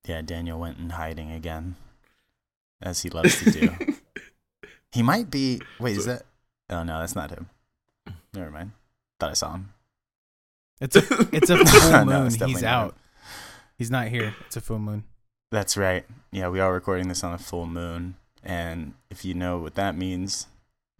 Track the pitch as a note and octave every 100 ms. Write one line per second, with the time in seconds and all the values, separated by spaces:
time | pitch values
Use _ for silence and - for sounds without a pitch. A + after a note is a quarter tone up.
0 | - E2 D#2 E2 E2+ D#2+ E2+ - E2+ E2
1 | D#2+ D#2+ D#2 D#2+ E2 D#2+ E2+ F2+ - _
2 | _ _ _ _ _ _ _ _ F#2+ F2
3 | F2 E2 - - A3+ D#2 G#3+ - - -
4 | _ - - _ _ _ - - _ A#2+
5 | A#2 G3 A3+ C#3 C3+ A#2+ - - A#2+ G2+
6 | A#2 B2 - _ _ _ _ E2+ E2+ D#2+
7 | E2 G2 D2+ F2 F2 _ _ _ _ _
8 | - F2 _ G2 E2 D2+ F#2+ - _ _
9 | _ _ D#2 - D#2 E2+ G2 - _ _
10 | _ _ _ _ _ _ _ _ C#3 -
11 | - B3+ A3+ D#3+ - F3 E3+ - E3 D#3
12 | C3+ C3+ B2+ A2+ C3 C3 A2+ B2 G2+ -
13 | _ _ - - - - _ _ A#2 C3
14 | A2+ A#2+ G#2 G2+ - A2+ - A2 G#2+ G#2+
15 | G#2+ - _ _ _ G#2+ G2 - F#2+ F2+
16 | - A#2 _ G2 F2+ F#2 F#2+ F#2 F#2+ F#2
17 | F2+ F2 F2+ F2 - F2 E2+ E2+ E2+ E2+
18 | F2 F#2 _ _ F#2+ F2 E2+ E2+ D2+ -
19 | _ F#2 F#2 F2+ F2+ F2 E2 - G2 E2
20 | F#2 F2+ G2 - - _ _ _ _